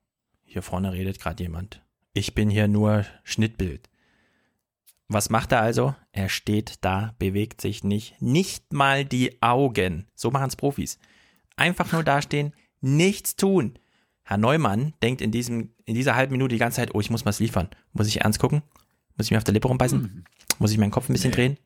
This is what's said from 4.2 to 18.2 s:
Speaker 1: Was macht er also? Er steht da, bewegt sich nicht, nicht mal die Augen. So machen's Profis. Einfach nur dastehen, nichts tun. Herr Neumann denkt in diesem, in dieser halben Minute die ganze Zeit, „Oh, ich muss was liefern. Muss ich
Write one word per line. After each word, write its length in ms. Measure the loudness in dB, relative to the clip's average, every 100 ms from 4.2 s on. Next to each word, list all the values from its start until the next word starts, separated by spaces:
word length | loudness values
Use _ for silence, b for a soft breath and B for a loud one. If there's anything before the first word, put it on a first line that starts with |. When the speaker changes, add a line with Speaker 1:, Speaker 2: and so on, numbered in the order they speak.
| _ _ _ _ _ _ _ _ _
Speaker 1:
Was 200 | -4 0
macht 220 | -2 2
er 100 | 2
also? 340 | 2 2 0 -2 _
Er 180 | -4 -4
steht 480 | -4 -2 -2 -2 -4
da, 320 | -2 -2 -4 -4
bewegt 420 | -2 -2 -4 -6
sich 220 | -8 -4
nicht, 360 | -2 -4 -6 _
nicht 520 | 0 2 0 -6 -8
mal 320 | 0 2 2 0
die 360 | 0 -2 0
Augen. 640 | 0 2 2 2 -2 -2 -10 -6
So 160 | -2
machen's 240 | 0 -2 -2
Profis. 420 | -4 -4 -8 -10 b b b b b 0
Einfach 360 | 0 2 0
nur 120 | 0
dastehen, 500 | 2 0 0 -2 -4 b b _
nichts 560 | 2 4 4 2 -6 0
tun. 420 | 4 4 2 -6 b b b b
Herr 140 | -4 0
Neumann 560 | 2 4 2 0 -2 -2
denkt 180 | -2 0
in 100 | -2
diesem, 440 | -2 -4 -6 -8 _ -6
in 80 |
dieser 220 | -2 2 2
halben 160 | 0
Minute 240 | 0 0 0
die 40 |
ganze 180 | 0 0
Zeit, 180 | -2 -2
„Oh, 60 |
ich 80 | -2
muss 140 | 0 -2
was 140 | 0
liefern. 300 | 0 0 -4 B B
Muss 160 | -2 0
ich 140 | 2